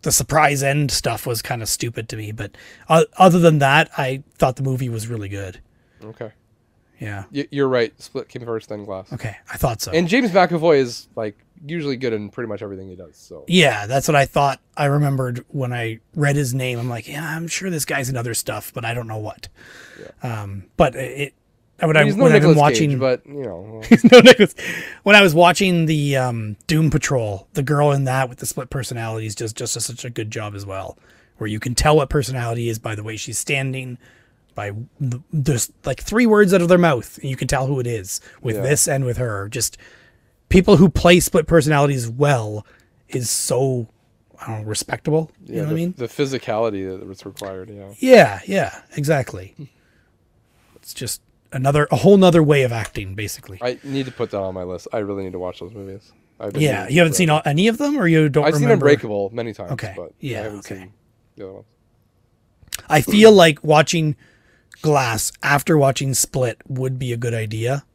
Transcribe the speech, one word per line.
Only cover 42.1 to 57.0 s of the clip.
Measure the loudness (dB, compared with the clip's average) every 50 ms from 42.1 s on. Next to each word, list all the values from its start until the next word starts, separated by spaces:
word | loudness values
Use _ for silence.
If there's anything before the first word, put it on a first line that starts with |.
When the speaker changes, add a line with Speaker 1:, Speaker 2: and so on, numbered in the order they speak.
| -2 0 0 2 2 0 -2 -6 -8 -10 -12 _ _ _ _ _ _ _ _ _
Speaker 1:
is | -8 -8 -6 -4
so, | -6 -6 -4 -2 -2 0 0 -2 -2 -4 -6 -10 _ _ _ _ _ _ _ _ _ _
I | -14
don't | -12 -12 -10
know, | -8 -8
respectable. | -8 -8 -6 -8 -10 -8 _ -2 -2 -2 -2 -4 _ _ -18
You | -10 -8
Speaker 2:
Yeah, | -6
Speaker 1:
know | -6
what | -4
Speaker 2:
the, | -4
Speaker 1:
I | -4 -4
mean? | -6 -6
Speaker 2:
the | -8 -10
physicality | -10 -4 -4 -4 -4 -4 -8 -6 -6 -4 -2 -2 -2 -4 -6 -8 -8
that | -10 -12 -14
was | -16 -18 -16 -18
required. | -18 -16 -14 -14 -12 -12 -14 -16 -16
Yeah. | -18 -20 -20 -20 -12 -4
Speaker 1:
Yeah, | 6 8 8 8 8 6 2 -8 -8
yeah, | -4 -4 -2 -2 -4 -8 -16 -20 _ -10
exactly. | -6 -2 -2 -2 -2 -2 -6 -12 -16 -16 -18 _ -20 -20 -20 _ _ _ _ _ _ _ _ _ _ _ _ _ _ _ _ _ _ _ _ _
It's | -20 _ -20 -14
just | -12 -10 -10 -10 -12 _ _ _ _ _ _
another, | -8 -2 0 2 2 2 2 2
a | 0
whole | 4 6 8 8
nother | 8 8 8 6 6
way | 6 6 4 4
of | 4 0
acting, | -2 -4 -6 -8 _ -10 -10 -10 -8
basically. | -8 -8 -8 -10 -14 -16 -20 -14 -6
Speaker 2:
I | -6 -6 -6 -6
need | -8 -6 -6 -4 -6
to | -6
put | -6 -8 -6 -6
that | -4 -6
on | -6 -6 -6
my | -8
list. | -8 -8 -10 -10 -10 -8
I | -6 -6
really | -4 -4 -6 -6 -8
need | -8
to | -8 -8
watch | -10 -10 -10 -12
those | -16 -18
movies. | -16 -16 -16 -16 -16 -18 _ _ _ _ _ _ _ _
I've | -12 -8
been | -2 0
Speaker 1:
Yeah, | 0 0 0 -2
Speaker 2:
meaning | -4 0 2
Speaker 1:
you | 4